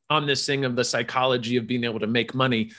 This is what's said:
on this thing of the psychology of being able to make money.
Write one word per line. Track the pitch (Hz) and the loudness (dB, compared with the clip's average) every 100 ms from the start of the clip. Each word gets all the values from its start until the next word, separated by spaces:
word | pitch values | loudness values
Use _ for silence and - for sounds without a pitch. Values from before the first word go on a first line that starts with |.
| - | -2
on | 156 143 | 0 2
this | 131 - | 0 0
thing | 139 | 0
of | 131 123 | 0 0
the | |
psychology | 120 120 113 131 131 127 113 123 | 0 -2 -2 0 2 2 0 -2
of | 110 | 0
being | 123 | -2
able | 117 110 | -2 -2
to | 107 | 0
make | 120 113 | 0 0
money. | 131 131 117 110 | 0 2 2 -2